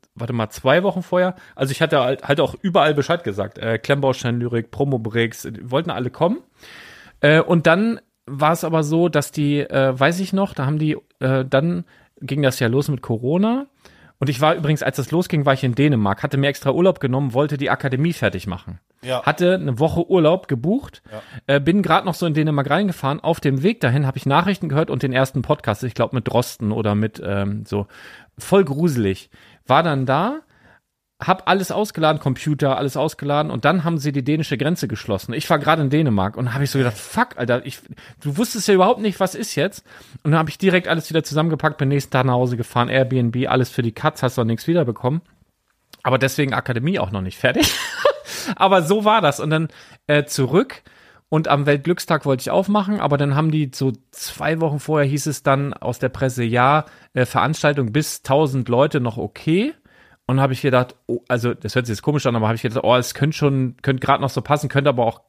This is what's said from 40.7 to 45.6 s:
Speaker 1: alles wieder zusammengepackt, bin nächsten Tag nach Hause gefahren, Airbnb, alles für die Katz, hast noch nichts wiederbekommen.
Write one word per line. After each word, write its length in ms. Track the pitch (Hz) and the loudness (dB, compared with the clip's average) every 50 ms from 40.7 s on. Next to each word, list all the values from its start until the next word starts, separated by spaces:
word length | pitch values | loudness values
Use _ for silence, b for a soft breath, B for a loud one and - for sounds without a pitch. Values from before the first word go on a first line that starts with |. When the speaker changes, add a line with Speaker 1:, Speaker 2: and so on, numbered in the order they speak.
| 175 180 175 | 2 2 0
Speaker 1:
alles 220 | - 165 165 - - | 0 -2 -2 -4 -2
wieder 120 | 156 160 156 | -2 -2 -2
zusammengepackt, 520 | - 143 151 156 170 160 - - 156 147 | 0 -2 0 0 0 0 0 -2 -4 -2
bin 120 | - 143 135 | 0 0 0
nächsten 220 | 143 143 - - | 0 0 -2 -2
Tag 140 | - 131 131 | -2 0 2
nach 80 | 135 123 | 2 2
Hause 200 | 123 127 123 123 | 2 2 0 0
gefahren, 320 | 113 117 - - 120 120 | -4 -6 -4 0 -2 0
Airbnb, 600 | 123 123 131 131 120 131 127 120 117 117 123 127 123 | 2 2 2 2 2 2 0 0 0 0 -2 -2 0
alles 200 | 123 131 127 - | 2 0 0 0
für 120 | - - | -2 -4
die 100 | 123 117 | -4 -4
Katz, 320 | - - - 151 - - - | -4 -2 -4 -4 -2 0 -4
hast 140 | 127 - | -2 0
noch 80 | - 120 | 0 0
nichts 200 | 110 117 110 - | 0 -2 -2 -2
wiederbekommen. 520 | - 170 175 151 120 110 - - 123 147 170 - _ _ _ _ _ _ _ | 0 0 2 2 0 -2 -2 -2 -2 -2 -2 -6 _ _ _ _ _ _ _